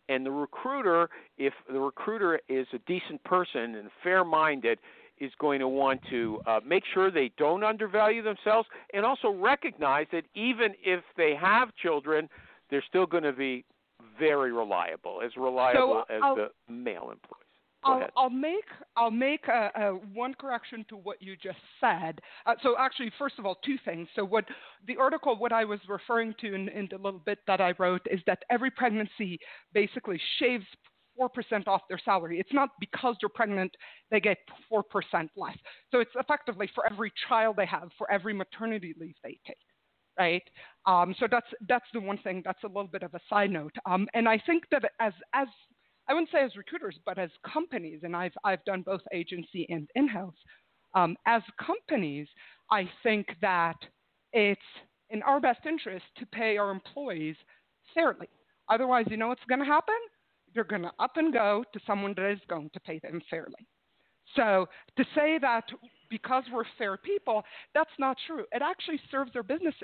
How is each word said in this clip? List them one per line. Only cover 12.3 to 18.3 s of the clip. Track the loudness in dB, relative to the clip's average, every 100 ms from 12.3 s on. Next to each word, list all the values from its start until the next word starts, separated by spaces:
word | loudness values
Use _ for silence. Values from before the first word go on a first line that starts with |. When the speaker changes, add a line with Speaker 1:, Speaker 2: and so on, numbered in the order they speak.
| -10 -20 -20 _
Speaker 1:
they're | -4 0
still | 2 2
gonna | 2 0
be | 0 -4 -4 -10 _ _ _ -20 0
very | 4 4 2
reliable, | 0 0 0 0 -4 -8 -6
as | -6 -2
reliable | 0 2 4 6 4 2 -2
Speaker 2:
So | 0
Speaker 1:
as |
Speaker 2:
I'll, | 2
Speaker 1:
the | 2 -2 -8 -16
male | -10 -8 -8 -10
employees. | -14 -20 -20 _ _ _ _
Go | 2
Speaker 2:
I'll, | 2
Speaker 1:
ahead. | 2 2
Speaker 2:
I'll |
make, | 2